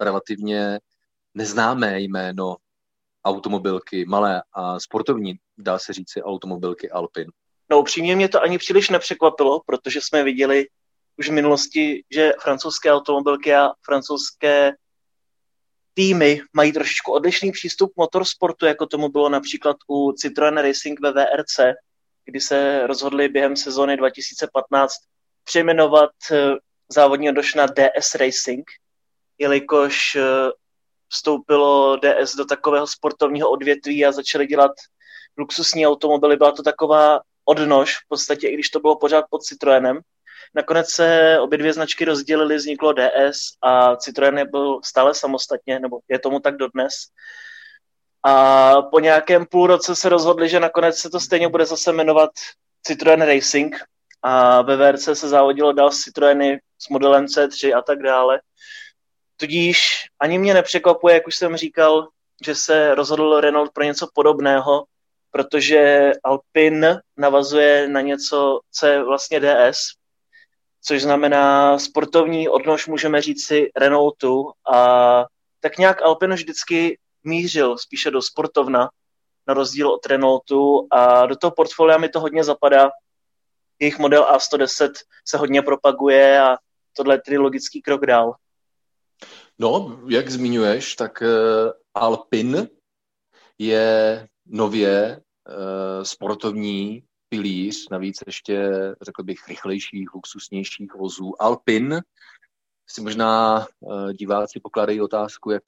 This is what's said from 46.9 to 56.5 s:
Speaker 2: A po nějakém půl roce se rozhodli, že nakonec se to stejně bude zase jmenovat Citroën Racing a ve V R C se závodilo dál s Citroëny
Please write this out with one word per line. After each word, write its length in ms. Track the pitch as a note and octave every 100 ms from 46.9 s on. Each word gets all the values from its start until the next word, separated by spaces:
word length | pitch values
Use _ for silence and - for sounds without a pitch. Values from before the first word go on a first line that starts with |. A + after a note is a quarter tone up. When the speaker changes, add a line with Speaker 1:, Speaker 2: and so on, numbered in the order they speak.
| - - _ - - - - - _ _ _ _ _
Speaker 2:
A 500 | C#3 C3+ C3+ C3+ C3 C#3
po 180 | C#3 D#3+
nějakém 460 | D#3 D#3 D#3 F3 E3+
půl 200 | F3+ F3+
roce 300 | F3 F3 F3
se 120 | F#3
rozhodli, 400 | F3 D#3+ E3+ E3
že 120 | F3
nakonec 380 | E3 E3+ E3 E3
se 120 | E3+
to 100 | F3
stejně 280 | - F3 E3+
bude 180 | E3 D#3+
zase 260 | D#3+ -
jmenovat 380 | E3 D#3 D#3 D3+ - - - _ _ -
Citroën 360 | D3 D#3+ D#3+
Racing 520 | D#3 C#3 C3+ D3 D3+ - - _ _ _
a 400 | B2+ B2+ B2 B2
ve 140 | B2 C3+
V 60 |
R 160 | C#3+ C#3
C 160 | -
se 140 | D3 D3
závodilo 440 | C#3+ C#3 C#3 D3
dál 180 | C#3+ C#3+
s 100 | C#3+
Citroëny 580 | - - C#3+ C#3+ C#3